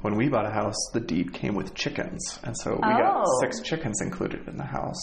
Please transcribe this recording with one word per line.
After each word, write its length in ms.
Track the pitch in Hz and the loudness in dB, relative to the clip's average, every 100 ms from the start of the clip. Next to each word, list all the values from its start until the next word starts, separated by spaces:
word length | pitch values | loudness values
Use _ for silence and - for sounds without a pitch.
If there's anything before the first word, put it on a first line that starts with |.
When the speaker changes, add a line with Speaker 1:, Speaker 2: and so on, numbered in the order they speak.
Speaker 1:
when 160 | 107 104 | 0 2
we 140 | 135 | 4
bought 160 | 113 107 | 4 2
a 40 | |
house, 280 | 107 104 - - | 0 0 -2 -2
the 60 | 117 | -2
deed 340 | 110 85 87 | 0 0 0
came 200 | - - | -2 -2
with 200 | 95 95 | -2 -4
chickens. 640 | - 143 - - - - - | -4 -4 -2 -6 -6 -8 -8
And 140 | 113 117 | -8 -6
so 200 | 110 107 | -2 2
we 40 | 220 | 4
got 340 | 233 381 311 185 | 6 6 4 4
Speaker 2:
Oh. 140 | 127 | 4
Speaker 1:
six 180 | 131 - | 2 -2
chickens 400 | - 160 117 101 | -4 -2 -2 -2
included 480 | 90 - 92 - - | -4 -2 -4 -4 -8
in 80 | - | -8
the 80 | |
house. 340 | - - - - | -4 -4 -4 -4